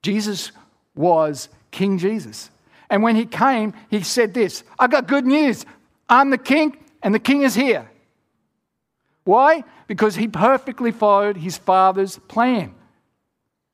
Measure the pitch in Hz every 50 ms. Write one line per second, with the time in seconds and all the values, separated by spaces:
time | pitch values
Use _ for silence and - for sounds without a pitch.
0 | - 202 202 214 202 214 202 - - - - _ _ _ _ _ _ _ - 143
1 | 156 180 165 160 156 151 147 127 - - _ _ _ _ - - 190 202 196 180
2 | 170 202 220 214 143 107 107 - - - _ _ _ _ _ _ _ - - 196
3 | 220 233 226 220 233 233 - 160 226 269 262 226 214 208 - - - - 208 208
4 | 165 - - 247 233 202 175 247 214 180 - - - _ - - 320 320 311 277
5 | 240 170 277 285 254 254 277 311 302 269 202 - - - - _ _ _ _ _
6 | _ - 226 262 277 277 269 254 - - 269 311 302 302 - - _ _ _ _
7 | - 196 208 214 220 - 277 285 277 262 180 214 277 262 208 143 113 - _ _
8 | _ _ _ _ _ _ _ _ _ _ _ _ _ _ _ _ _ _ _ _
9 | _ _ _ _ - 190 196 240 269 302 320 330 - - _ _ _ - 214 151
10 | 214 214 175 208 233 220 - 156 190 247 269 247 262 269 - - 247 233 226 233
11 | 220 208 202 196 202 208 202 175 151 185 156 - - - 185 190 190 190 185 190
12 | 196 196 - - _ - - 220 240 254 254 214 156 104 90 _ _ _ _ _
13 | _ _ _ _ _ _ _ _ _ _ _ _ _ _